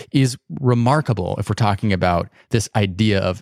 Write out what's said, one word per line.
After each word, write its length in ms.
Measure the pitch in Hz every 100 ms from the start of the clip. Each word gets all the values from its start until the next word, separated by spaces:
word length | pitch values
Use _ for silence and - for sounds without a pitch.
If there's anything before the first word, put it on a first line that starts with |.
| -
is 260 | 143 131 120 - 160
remarkable 760 | 131 117 120 151 - 101 92 98
if 100 | -
we're 60 | 107
talking 380 | 107 98 110
about 360 | 95 90 87 90 _ _
this 200 | 117 - 113
idea 460 | 101 92 110 98
of 200 | 95 90